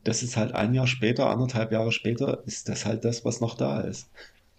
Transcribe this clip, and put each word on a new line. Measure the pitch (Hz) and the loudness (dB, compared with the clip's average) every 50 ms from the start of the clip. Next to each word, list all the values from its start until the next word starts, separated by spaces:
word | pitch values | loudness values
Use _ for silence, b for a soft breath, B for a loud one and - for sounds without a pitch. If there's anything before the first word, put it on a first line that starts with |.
das | - 110 110 - 127 | -2 -2 0 0 -2
ist | 120 - | -2 0
halt | 113 107 - | 0 0 0
ein | - 87 101 110 123 | 0 0 2 2 4
Jahr | 131 127 123 | 4 4 2
später, | 127 - 107 110 123 127 135 120 | 2 2 2 2 4 4 2 2
anderthalb | 107 117 127 127 123 110 110 110 | 2 2 0 0 0 0 0 2
Jahre | 110 110 113 113 | 2 2 2 2
später, | 110 - - 107 110 - 135 139 123 - - | 0 0 0 0 0 0 0 0 -2 -2 -4
ist | 110 - - - - | -8 -10 -8 -6 -6
das | 101 - - | -4 -4 -2
halt | 104 110 107 - | -2 -2 0 0
das, | 117 120 - - | 0 -2 0 -2
was | - 110 - | -2 -2 0
noch | 120 117 - | -2 -2 0
da | - 127 139 143 - | 0 -2 0 0 -2
ist. | - - - - - - - B B B B B B _ _ | -2 -4 -6 -8 -12 -18 -20 B B B B B B _ _